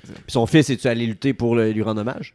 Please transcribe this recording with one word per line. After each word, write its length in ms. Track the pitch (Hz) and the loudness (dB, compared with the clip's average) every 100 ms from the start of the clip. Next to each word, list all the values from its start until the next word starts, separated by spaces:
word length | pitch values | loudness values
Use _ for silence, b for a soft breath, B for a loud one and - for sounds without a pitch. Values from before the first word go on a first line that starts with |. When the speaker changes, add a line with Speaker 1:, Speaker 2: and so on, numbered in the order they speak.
Speaker 1:
c'est 60 | B | B
ça. 60 | B B | B B
Speaker 2:
Puis 60 | |
son 140 | 127 113 | -2 4
fils, 220 | 156 151 | 4 4
es-tu 160 | 127 131 | 2 -2
allé 180 | 117 117 | -2 -2
lutter 280 | 107 139 131 | -2 -2 0
pour 200 | 120 117 | 0 2
le, 160 | 110 | 2
lui 120 | 107 | 0
rendre 180 | 107 110 | -2 -4
hommage ? 320 | 107 135 - | -4 -8 -12